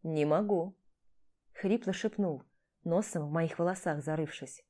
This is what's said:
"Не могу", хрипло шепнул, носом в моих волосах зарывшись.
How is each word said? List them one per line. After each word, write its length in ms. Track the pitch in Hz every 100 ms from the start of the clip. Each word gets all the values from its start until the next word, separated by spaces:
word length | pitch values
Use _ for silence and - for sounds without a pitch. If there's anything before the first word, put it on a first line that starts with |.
| 165
"Не 180 | 156
могу", 520 | 151 156 208 196 175 - _ _ _ _ _ _ _
хрипло 400 | - 196 226 -
шепнул, 520 | 185 220 - 190 139 - _ _ _
носом 420 | - 170 214 170 147
в 60 |
моих 260 | 156 165 -
волосах 460 | 170 185 180 151
зарывшись. 600 | 147 156 151 - 131 - _